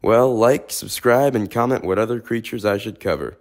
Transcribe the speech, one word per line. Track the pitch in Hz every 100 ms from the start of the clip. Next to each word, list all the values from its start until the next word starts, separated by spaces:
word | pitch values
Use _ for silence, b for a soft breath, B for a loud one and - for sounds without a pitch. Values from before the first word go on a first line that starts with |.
Well, | 98 113 127 120
like, | 113 143 -
subscribe, | - 104 - 123 123 143 123
and | 101
comment | 117 120 131
what | 90 92
other | 110 120
creatures | - 117 110 120
I | 104 101
should | 107 95
cover. | 98 76 67 -